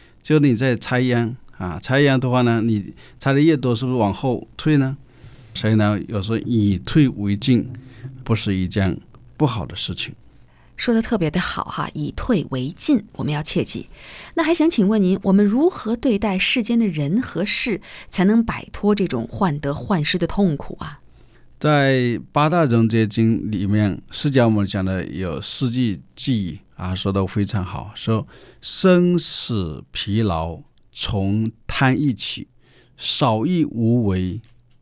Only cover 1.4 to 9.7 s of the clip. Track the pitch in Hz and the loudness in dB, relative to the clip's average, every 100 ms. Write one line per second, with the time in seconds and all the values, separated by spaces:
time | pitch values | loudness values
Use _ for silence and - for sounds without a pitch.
1.4 | - - 90 78 - 135 143 131 127 123 | -14 -10 -8 -6 -2 2 4 2 2 2
2.4 | 120 113 117 107 95 - - - 139 139 | 2 2 2 0 -2 -12 -20 -6 0 4
3.4 | 160 147 123 113 127 127 101 95 135 120 | 4 4 2 0 0 0 0 0 -2 -4
4.4 | - - 156 147 131 139 - - - - | -6 -4 2 2 2 -4 -14 -20 -20 -20
5.4 | - - 107 110 104 104 - 104 95 113 | -16 -4 2 2 2 0 -4 -6 -2 -4
6.4 | - 117 101 90 - 160 131 101 101 101 | 0 2 2 0 0 2 2 2 -2 0
7.4 | 131 120 - - - - - - - 113 | 2 2 0 -8 -18 -18 -18 -10 -2 -2
8.4 | - 95 90 104 95 - - - - - | 0 -2 0 0 0 -2 -8 -20 -16 -2
9.4 | 147 113 65 | 0 0 -6